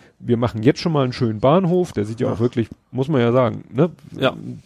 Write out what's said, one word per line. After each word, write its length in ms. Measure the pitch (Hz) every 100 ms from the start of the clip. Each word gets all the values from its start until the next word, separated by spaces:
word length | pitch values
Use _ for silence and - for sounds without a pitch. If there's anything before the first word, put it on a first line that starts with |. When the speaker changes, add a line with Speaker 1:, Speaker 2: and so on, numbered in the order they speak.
| - _
Speaker 1:
wir 180 | 120 117
machen 260 | 120 107
jetzt 160 | 117 165
schon 140 | 180
mal 100 | 151
einen 80 | 131
schönen 280 | 120 117 107
Bahnhof, 500 | 127 170 180 180 175
der 140 | - 107
sieht 160 | 113
ja 60 | 117
Speaker 2:
Ja. 60 |
Speaker 1:
auch 60 | 98
wirklich, 300 | 123 - 110 - _
muss 160 | 123 131
man 100 | 143
ja 120 | 117
sagen, 320 | 127 120 104 -
ne, 160 | 113 170 151 - -
Speaker 2:
Ja, 140 | 131 110 113 123